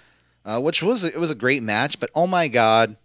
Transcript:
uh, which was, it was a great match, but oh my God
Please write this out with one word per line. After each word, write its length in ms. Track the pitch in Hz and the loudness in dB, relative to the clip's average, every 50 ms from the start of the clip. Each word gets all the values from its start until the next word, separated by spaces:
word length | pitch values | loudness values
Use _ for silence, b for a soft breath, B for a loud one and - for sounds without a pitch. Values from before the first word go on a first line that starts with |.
| b b b b b b b b b | b b b b b b b b b
uh, 160 | 107 107 120 | -6 -6 -2
which 240 | 135 156 - - 160 | -2 -2 -2 -2 -2
was, 220 | 196 254 233 180 | -2 -2 -2 -2
it 140 | 165 - 156 | -4 -4 -4
was 120 | 170 151 | -4 -6
a 40 | 151 | -4
great 280 | 104 110 127 139 139 117 | -2 0 0 0 0 -2
match, 360 | 107 104 107 127 147 - - | -2 0 0 0 -2 -2 -6
but 100 | 120 - - | -8 -6 -2
oh 140 | 156 170 185 | -2 0 0
my 220 | 185 175 165 143 | 0 0 0 0
God 480 | 113 123 113 110 110 113 113 107 107 - | 2 4 4 6 6 4 4 2 -2 -10